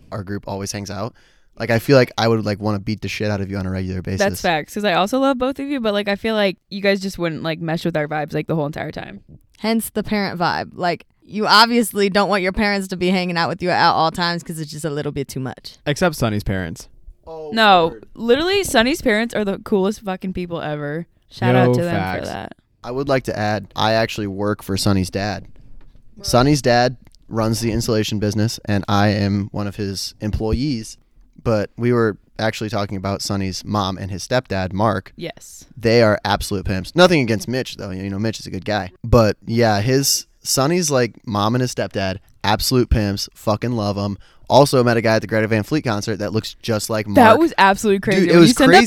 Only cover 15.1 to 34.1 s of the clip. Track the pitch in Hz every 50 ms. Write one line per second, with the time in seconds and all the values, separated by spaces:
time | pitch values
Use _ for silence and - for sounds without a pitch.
15.1 | 139 147 135 - - 139 131 127 - - - - - - - 147 143 - 190 175
16.1 | 156 - 131 113 107 107 - - 98 95 92 80 85 - - - - - - -
17.1 | - _ - - 160 160 156 156 - 226 220 208 196 180 165 165 - - - -
18.1 | - - 214 233 240 277 320 359 392 403 370 - - 240 226 254 302 - - 262
19.1 | 208 214 233 233 - - 214 196 196 - - - 226 196 185 196 214 - - 196
20.1 | 185 185 - 190 180 180 180 170 170 160 - 151 151 147 147 143 147 165 170 _
21.1 | _ _ _ _ - - - 123 127 127 123 123 123 127 - - - 101 92 92
22.1 | 92 - - - - - - - - _ _ _ _ _ - 117 123 131 143 139
23.1 | 135 135 - - 92 - 107 104 107 104 98 - - - 104 110 110 113 113 113
24.1 | - - 107 101 95 95 104 104 107 - - - 98 95 - 107 98 95 92 -
25.1 | - 98 98 104 95 87 - - - - - - - - - - - - - -
26.1 | - - - - - 120 123 143 151 143 127 127 120 120 123 131 127 - - -
27.1 | - - _ - - 113 110 110 113 107 120 117 104 117 113 - 117 110 107 -
28.1 | 110 104 104 104 101 104 104 117 - - - - 107 101 87 - 101 101 101 107
29.1 | 98 104 101 98 101 101 98 104 - 101 104 101 92 - 104 98 98 90 - -
30.1 | - - - 107 98 - 113 110 110 113 135 151 135 110 110 - - - _ _
31.1 | _ _ - _ _ - - 120 113 104 98 - - - 117 120 120 120 113 110
32.1 | 95 - _ _ _ - 110 110 107 - 113 107 113 104 101 98 107 95 92 98
33.1 | 98 - - - 104 101 98 95 92 - - - 104 104 98 95 95 90 98 95